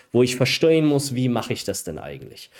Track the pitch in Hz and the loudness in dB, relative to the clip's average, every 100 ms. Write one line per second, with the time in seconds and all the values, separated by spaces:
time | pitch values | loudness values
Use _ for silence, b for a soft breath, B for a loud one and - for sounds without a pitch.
0 | B 127 123 127 131 - 165 160 151 143 | B 2 2 2 0 2 4 4 4 2
1 | 139 123 127 120 - 110 - 98 - 78 | 0 -2 0 -2 -4 -6 -6 -8 -8 -10
2 | 73 67 - - - | -12 -14 -16 -20 -20